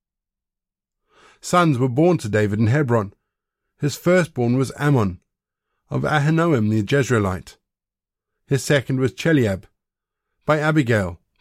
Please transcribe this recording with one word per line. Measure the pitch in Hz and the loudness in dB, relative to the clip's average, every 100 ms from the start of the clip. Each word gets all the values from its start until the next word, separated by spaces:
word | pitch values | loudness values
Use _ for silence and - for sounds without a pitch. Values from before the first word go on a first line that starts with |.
| _ _ _ _ _ _ _ _ _ _ _ _ _ _ | _ _ _ _ _ _ _ _ _ _ _ _ _ _
Sons | - 180 170 120 | -2 2 2 2
were | 131 | 0
born | 120 170 170 | 2 2 2
to | 107 | 0
David | 107 104 107 | 0 0 0
in | 113 | 2
Hebron. | 139 139 117 101 - _ _ _ _ _ _ | 2 2 0 -2 -12 _ _ _ _ _ _
His | 147 - | -6 -2
firstborn | 175 180 165 - 120 127 | 0 2 0 -2 0 0
was | 127 - | -2 -2
Amnon, | 147 135 101 90 _ _ _ _ _ _ _ | 0 2 0 -4 _ _ _ _ _ _ _
of | 135 | -4
Ahinoam | 139 151 143 160 170 135 107 | -2 0 0 0 2 0 0
the | 110 | -2
Jezreelite. | 98 139 120 120 98 92 - - _ _ _ _ _ _ _ _ - | 0 -2 0 0 0 -4 -12 -20 _ _ _ _ _ _ _ _ -6
His | 135 | -4
second | - 143 - 131 | 0 -2 0 -2
was | 131 | -4
Cheliab, | - 165 151 110 95 - _ _ _ _ _ _ _ | -2 0 2 0 -4 -10 _ _ _ _ _ _ _
by | - 156 | -2 0
Abigail, | 156 156 120 110 90 82 _ _ | 2 2 2 0 -2 -8 _ _